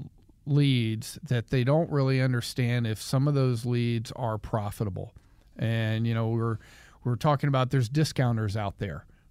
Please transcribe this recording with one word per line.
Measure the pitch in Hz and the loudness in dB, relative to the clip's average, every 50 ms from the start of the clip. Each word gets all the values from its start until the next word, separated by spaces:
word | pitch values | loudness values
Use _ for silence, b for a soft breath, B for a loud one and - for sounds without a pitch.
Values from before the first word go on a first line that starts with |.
| - - - - - - - _ _ | -18 -18 -18 -20 -20 -20 -20 _ _
leads | 156 139 147 143 139 131 120 113 110 110 113 - - - - - | 0 2 4 4 4 4 4 2 0 -2 -4 -6 -8 -12 -14 -6
that | - 127 117 - - | -2 -2 -2 0 0
they | 135 131 120 | 0 0 2
don't | 135 147 160 170 - | 2 2 2 0 0
really | 151 139 135 135 131 131 | 0 0 2 2 2 2
understand | 131 131 123 120 - - - - 123 120 120 120 117 | 2 0 0 -2 -4 -4 -4 -2 0 0 0 0 0
if | 110 110 - | -2 -4 -4
some | - - 139 131 139 | -4 -2 0 2 2
of | 147 147 | 2 2
those | 139 131 127 120 113 117 | 2 2 2 2 0 -2
leads | 120 123 120 120 120 117 117 113 - - | -2 0 0 2 0 0 -2 -4 -6 -8
are | - 127 113 110 | -6 -4 -4 -4
profitable. | 101 - - - 107 101 101 - - 113 98 90 98 95 - b b b b b b b b - | -4 -4 -4 -4 -4 -2 -4 -4 -4 -4 -4 -4 -6 -10 -12 b b b b b b b b -8
And, | - 117 113 113 113 110 110 110 110 117 | -4 -2 -2 0 0 0 0 0 0 0
you | 117 113 | 0 0
know, | 113 113 113 | 0 0 0
we're, | 117 113 113 117 113 B B B B B B B B B - | 0 0 0 0 -2 B B B B B B B B B -4
we're | 123 120 | -2 -2
talking | - - 156 147 135 - | 2 2 2 2 2 2
about | 143 139 131 127 123 | 2 2 2 2 2
there's | 143 135 117 107 | 2 2 2 2
discounters | 143 156 156 - - - 127 120 117 110 110 104 98 | 2 0 0 2 2 0 2 2 2 0 0 0 -2
out | 110 101 98 - - | -2 -2 -4 -4 -4
there. | 104 95 71 78 - b b b b b | -6 -6 -6 -8 -12 b b b b b